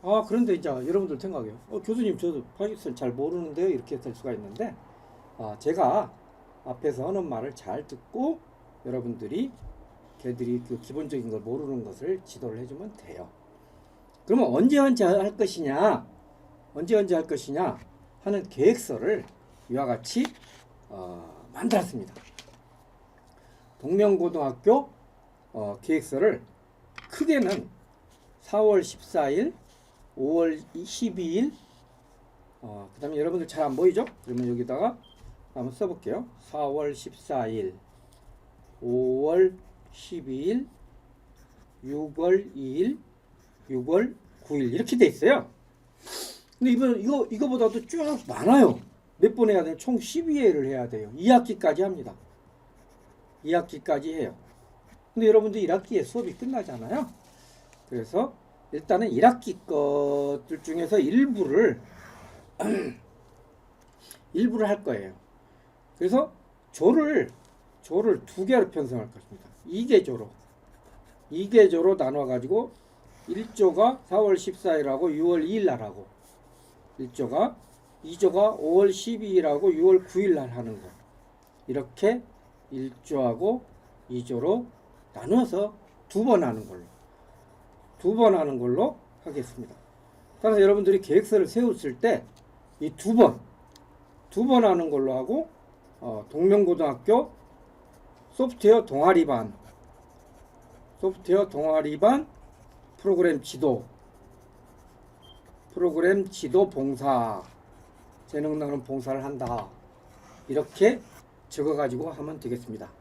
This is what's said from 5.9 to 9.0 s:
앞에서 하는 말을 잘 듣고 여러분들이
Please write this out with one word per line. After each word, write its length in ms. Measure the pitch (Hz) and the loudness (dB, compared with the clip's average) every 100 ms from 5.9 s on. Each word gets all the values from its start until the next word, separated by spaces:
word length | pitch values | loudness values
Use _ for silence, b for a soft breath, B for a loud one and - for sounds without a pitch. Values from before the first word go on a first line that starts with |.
| 196 - - - - - - 131 | 0 -4 -14 -20 -20 -20 -20 -16
앞에서 420 | 123 151 123 147 | -6 -6 -4 -6
하는 200 | 196 165 | -6 -6
말을 280 | 117 131 127 | -8 -10 -14
잘 320 | - 120 147 | -12 -12 -12
듣고 520 | 131 _ 240 277 330 - _ - - 127 | -20 _ -4 -4 -4 -12 _ -20 -18 -10
여러분들이 640 | 127 | -8